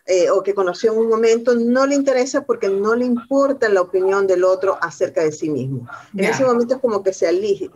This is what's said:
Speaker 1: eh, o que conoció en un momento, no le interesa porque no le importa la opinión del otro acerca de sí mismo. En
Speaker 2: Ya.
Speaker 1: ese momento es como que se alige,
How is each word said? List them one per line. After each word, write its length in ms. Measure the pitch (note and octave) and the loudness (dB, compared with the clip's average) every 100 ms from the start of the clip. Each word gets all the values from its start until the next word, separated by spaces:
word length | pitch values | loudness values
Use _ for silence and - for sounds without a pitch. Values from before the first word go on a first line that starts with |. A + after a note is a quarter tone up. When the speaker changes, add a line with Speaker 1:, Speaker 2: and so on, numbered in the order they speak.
| - | -2
Speaker 1:
eh, 240 | F#3 D3+ | 2 2
o 100 | F#3+ | 2
que 140 | G3 G3+ | 0 -2
conoció 360 | F3+ F3 A3 | -2 0 0
en 40 | A3 | 0
un 100 | A3+ | 0
momento, 440 | A3 A3+ A#3 A#3+ | 2 2 2 2
no 320 | A#3+ A#3 B3+ C#4 | 0 2 2 2
le 80 | |
interesa 500 | C#4+ C#4 C4 C4+ C#4 | 0 2 0 0 -2
porque 240 | - A3+ G3+ | -4 -2 -2
no 280 | G3 G#3 A#3 | 0 0 0
le 100 | B3 | 0
importa 640 | A#3+ - C#4 C#4 - A3 | -2 0 0 2 0 2
la 120 | G3 | 2
opinión 440 | F3+ F#3+ F#3+ G3 G3 | 0 0 0 2 2
del 180 | F3+ | 2
otro 320 | F#3 F#3 F#3+ - | 2 2 0 -2
acerca 400 | E3+ - F#3 F3+ | -4 -4 -4 -2
de 80 | D#3 | -2
sí 180 | D#3 D#3+ | -2 -6
mismo. 360 | C#3 C3+ C3+ A#2+ - - G3 | -4 -6 -8 -12 -18 -10 -4
En 60 | |
Speaker 2:
Ya. 60 | G#3+ | -2
Speaker 1:
ese 120 | B3 B3+ | 0 2
momento 300 | A#3+ A#3+ C4 | 2 0 -2
es 60 | |
como 220 | A#3+ G3+ | -2 -2
que 100 | G3 | -2
se 140 | - F3 | -2 0
alige, 420 | F3 G#3 F#3 - | 0 0 -4 -6